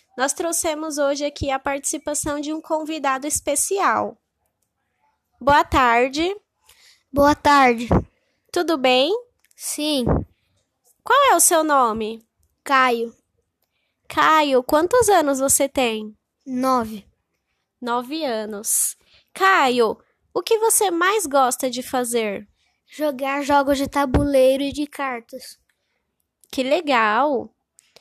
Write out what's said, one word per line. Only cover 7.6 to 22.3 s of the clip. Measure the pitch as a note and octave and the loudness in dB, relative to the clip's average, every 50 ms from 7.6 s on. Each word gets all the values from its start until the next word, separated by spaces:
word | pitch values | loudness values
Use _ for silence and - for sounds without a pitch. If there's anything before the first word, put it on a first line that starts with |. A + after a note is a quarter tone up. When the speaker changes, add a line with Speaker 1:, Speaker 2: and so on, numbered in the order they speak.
| C4 B3 A#3 A3+ A#3+ A3+ - - - - _ _ _ _ _ _ _ _ | 6 4 2 0 0 0 0 0 -2 -4 _ _ _ _ _ _ _ _
Speaker 1:
Tudo | - F4 E4 D#4+ E4 | -4 -2 0 0 0
bem? | C4+ B3+ B3+ B3+ B3+ C#4 E4+ G#4+ B4 A#4+ _ _ _ _ _ _ | 0 2 2 4 2 2 0 -2 -4 -6 _ _ _ _ _ _
Speaker 2:
Sim. | - - - - D4+ D4 D#4 D4 C4 A#3 - - - - - _ _ _ _ _ _ _ _ _ _ _ _ _ _ - | -14 -12 -10 -8 -6 -4 -2 -2 -2 0 -2 -2 -2 -4 -8 _ _ _ _ _ _ _ _ _ _ _ _ _ _ -2
Speaker 1:
Qual | - B4 C#5 C#5 B4 | 2 2 4 4 4
é | F#4 | 4
o | E4+ | 4
seu | - - F4 D#4+ D#4 | 2 2 2 2 2
nome? | D#4 C#4+ C4+ B3 A3 G#3+ A3 G#3+ G#3+ A3+ A3 _ _ _ _ _ _ _ _ - | 2 2 2 2 0 -2 -4 -6 -8 -10 -12 _ _ _ _ _ _ _ _ -4
Speaker 2:
Caio. | - C4+ C4 C4 B3+ A#3 A#3 A#3 A#3 - _ _ _ _ _ _ _ _ _ _ _ _ _ _ _ _ _ _ | 0 2 2 2 2 0 -2 -4 -8 -10 _ _ _ _ _ _ _ _ _ _ _ _ _ _ _ _ _ _
Speaker 1:
Caio, | - - D#4 - D4+ D#4 D#4 D4+ C#4+ C4 B3+ | -6 -2 0 2 4 4 4 4 2 2 0
quantos | B3+ - D#4 D4+ E4+ F4+ B4 B4+ A4+ | 2 2 2 2 2 2 2 2 4
anos | G#4 G4 E4 D4 C#4 C#4 C4 | 4 4 4 4 2 0 0
você | C4+ C#4 - - C#4 C4+ | 0 0 0 0 0 0
tem? | - C#4 B3 A3+ A3 G#3+ G#3+ G#3+ G#3+ _ _ _ _ _ _ | 0 0 -2 0 -2 -4 -8 -12 -16 _ _ _ _ _ _
Speaker 2:
Nove. | C4+ B3+ B3 C4 C4 B3+ B3 A3+ A3 A3 G3 - _ _ _ _ _ _ _ _ _ _ _ _ _ _ _ | -8 -6 -2 0 0 0 0 -2 -4 -8 -14 -18 _ _ _ _ _ _ _ _ _ _ _ _ _ _ _
Speaker 1:
Nove | A#3+ A#3+ A#3+ B3 B3 B3+ D#4 D#4+ D#4 | -6 -4 -4 -4 -4 -6 -8 -6 -6
anos. | B3+ A3+ A3 G#3+ G#3+ G#3+ G3+ A3 - - - - - - _ _ _ _ _ _ _ - | -4 -4 -6 -8 -8 -10 -10 -6 -4 -4 -2 -4 -4 -8 _ _ _ _ _ _ _ -6
Caio, | - F#4+ F#4+ F#4+ E4 C#4 B3 B3 A#3+ A3+ G#3 - - _ _ _ _ _ _ - | 0 2 2 4 4 2 2 2 2 2 0 0 -6 _ _ _ _ _ _ -8
o | F4 | -6
que | F4+ - A4+ | -2 0 0
você | G#4 A4 A4 - - G#4 F#4 | 2 2 2 2 2 0 0
mais | F4 E4 F4 F#4+ A4 G#4+ F4+ | 0 0 0 0 0 0 -2
gosta | C#4 C#4 C#4 C4 B3 C4 - C4+ B3+ | 0 2 2 2 2 0 -2 -4 -4
de | A#3+ B3+ | -4 -6
fazer? | B3+ - C#4 B3+ B3 A#3 A#3+ A#3 A3 G#3 | -8 -4 -4 -4 -2 -2 -2 -2 -2 -4